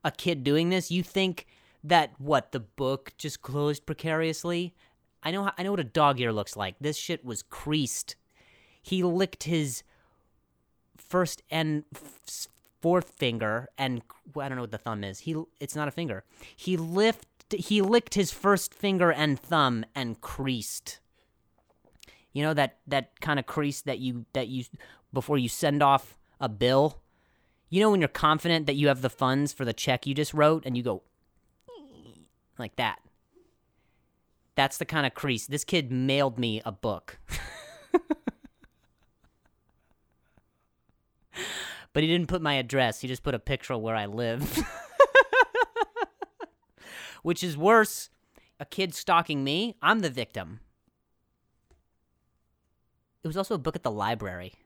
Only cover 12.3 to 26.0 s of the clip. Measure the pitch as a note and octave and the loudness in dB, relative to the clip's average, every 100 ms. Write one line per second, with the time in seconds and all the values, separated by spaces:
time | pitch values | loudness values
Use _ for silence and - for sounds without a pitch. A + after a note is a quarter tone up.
12.3 | - - _ _ _ E3 F3+ E3+ - B2+ | -14 -14 _ _ _ 2 2 0 -2 -2
13.3 | A2+ G#2+ A2+ C3 - C3+ A#2+ - - - | 0 -2 -2 -6 -4 -4 -4 -8 -20 -14
14.3 | D3 C#3 B2+ A#2+ G#2+ - G#2+ G2+ F#2+ - | -8 -6 -6 -6 -8 -6 -6 -6 -8 -6
15.3 | D#3+ E3 _ C#3 D3+ D3 D3+ E3 F#2+ _ | -6 -8 _ -10 -6 -6 -4 -6 -8 _
16.3 | _ - - - F3+ E3 F3+ A3 - - | _ -20 -10 -2 -2 0 2 2 2 -10
17.3 | _ - G3+ - G#3 F#3+ A#3 - G3+ F3 | _ -8 -6 2 2 6 4 2 -2 -2
18.3 | - G3 G3 - - G3+ F#3+ F3 C#3+ D3+ | 0 4 4 2 -4 0 4 4 4 0
19.3 | C3+ - E3 C3+ A#2 A2+ - B2 A2 - | 0 0 2 4 2 -4 -8 -8 -8 -12
20.3 | - C3+ B2 G#2 - - - _ _ _ | -6 -4 -4 -6 -10 -12 -18 _ _ _
21.3 | _ _ _ _ _ _ _ - _ _ | _ _ _ _ _ _ _ -20 _ _
22.3 | C#3 D3+ D3 C3+ _ - C#3 B2 _ D#3+ | -2 0 2 0 _ -4 -4 -4 _ -2
23.3 | C#3+ B2 - D3 C#3 D3 C3 B2+ A#2+ A2+ | -2 -2 -2 -2 -4 -6 -4 -4 -6 -6
24.3 | C3+ A#2 C3 A#2+ - - - _ C3 - | -6 -4 -6 -10 -16 -20 -20 _ -6 0
25.3 | C#3 A#2+ - D#3+ C#3+ C#3+ C#3 | 0 0 0 0 4 6 4